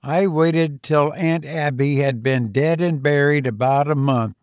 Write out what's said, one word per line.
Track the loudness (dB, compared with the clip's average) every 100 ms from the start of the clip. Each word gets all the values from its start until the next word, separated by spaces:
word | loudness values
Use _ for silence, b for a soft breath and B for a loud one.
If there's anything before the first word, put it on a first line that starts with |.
I | -2 0 0
waited | 2 2 2 0 -4
till | -2 2 2
Aunt | 0 -2 -2 -4
Abby | -4 -4 0 0 2
had | 0 -2
been | -2 0 0
dead | 0 0 0
and | 0 0
buried | 0 2 2 2 -2
about | -2 0 0 0
a |
month | 0 0 0 -2 -8